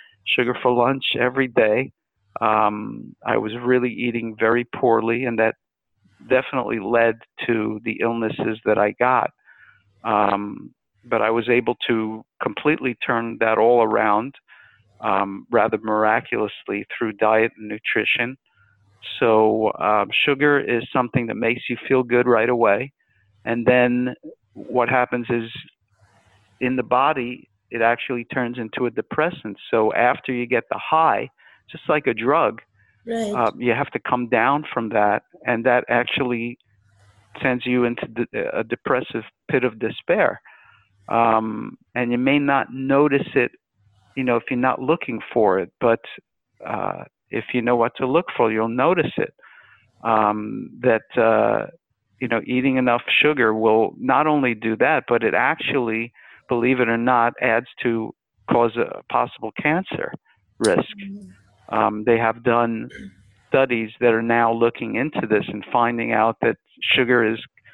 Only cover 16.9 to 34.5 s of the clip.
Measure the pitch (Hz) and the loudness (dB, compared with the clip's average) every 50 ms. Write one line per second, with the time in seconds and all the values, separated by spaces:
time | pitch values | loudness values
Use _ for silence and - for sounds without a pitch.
16.9 | - - 120 110 104 101 113 107 110 110 110 117 - - 110 107 104 110 - - | -8 -6 -6 -6 -2 0 2 4 4 4 2 0 -2 -8 -12 -12 -12 -10 -8 -4
17.9 | - 110 107 - - - 117 120 131 - _ _ _ _ _ _ _ _ _ _ | -2 -2 0 0 -2 -2 -2 -4 -6 -12 _ _ _ _ _ _ _ _ _ _
18.9 | _ _ - - - - 135 117 110 110 110 107 107 110 110 107 - - - 101 | _ _ -16 -16 -4 0 2 4 4 6 4 4 2 2 0 -2 -2 0 0 2
19.9 | 107 107 101 95 - - - 147 139 135 143 147 147 143 - - 120 117 120 - | 2 2 2 0 -2 -2 0 0 0 2 2 2 2 2 0 0 -2 -2 -2 -2
20.9 | - 131 123 120 - 127 120 113 110 107 120 117 120 120 - - 123 - - - | -2 -2 -2 0 0 -2 -2 -2 -4 -2 -2 -2 -2 -2 -4 -8 -8 -8 -2 0
21.9 | 135 131 127 120 120 123 123 123 120 110 113 120 123 117 117 107 98 107 131 143 | 0 0 2 2 2 2 4 4 4 4 2 2 2 2 2 2 2 2 -2 -6
22.9 | - _ _ _ _ _ _ _ _ _ _ 113 117 120 117 120 123 127 123 123 | -12 _ _ _ _ _ _ _ _ _ _ -4 -4 0 2 4 4 4 4 4
23.9 | 123 123 123 123 123 - - - - - _ _ _ - 101 - - 127 120 117 | 2 0 -2 -2 -6 -8 -14 -20 -20 -20 _ _ _ -18 -12 -4 0 0 0 2
24.9 | 131 127 123 - - 123 120 113 120 120 113 113 - - - - _ _ _ _ | 2 0 0 0 -2 -4 -4 -2 -4 -4 -4 -6 -12 -16 -18 -20 _ _ _ _
25.9 | _ _ _ _ _ _ _ _ _ _ _ _ _ _ 127 123 131 131 120 113 | _ _ _ _ _ _ _ _ _ _ _ _ _ _ -2 -2 -2 -2 -2 0
26.9 | 123 127 135 147 156 143 120 120 123 - - _ _ _ _ _ - 117 113 117 | 2 2 2 2 0 -2 -4 -6 -10 -12 -16 _ _ _ _ _ -4 0 2 2
27.9 | 120 120 - - 131 120 117 - - 135 123 120 123 127 117 107 - - 127 120 | 2 0 -2 -6 -6 -6 -6 -6 -4 -4 -4 -4 -4 -8 -8 -8 -6 -4 -4 -2
28.9 | 110 110 107 - - - 147 175 180 - - 110 98 - - - - 113 110 107 | -4 -6 -6 -4 -2 -2 -2 -2 -4 -6 -10 -12 -12 -12 -6 -2 0 2 2 2
29.9 | - - 117 120 135 - - - 127 123 120 120 127 117 - _ - 107 - - | 2 2 2 2 2 0 -4 -6 -6 -4 -4 -2 -2 -2 -2 _ -8 -8 -4 0
30.9 | 160 160 165 151 113 104 117 135 - _ _ - _ _ _ - - - - - | 2 2 4 2 2 0 -2 -6 -12 _ _ -20 _ _ _ -20 -20 -10 -4 -2
31.9 | 160 151 - 135 117 107 113 123 143 165 147 107 107 117 - _ _ _ _ _ | -2 0 0 -2 -2 0 0 0 2 2 2 0 -2 -4 -12 _ _ _ _ _
32.9 | _ _ _ 233 226 226 226 208 208 123 120 110 - - 120 123 110 123 143 - | _ _ _ -8 -6 -4 -4 -4 -2 0 0 0 -2 -2 -2 0 0 0 -2 -4
33.9 | - - - - 139 123 123 117 123 113 113 127 | -6 -8 -4 -2 -2 -2 -2 0 0 2 2 2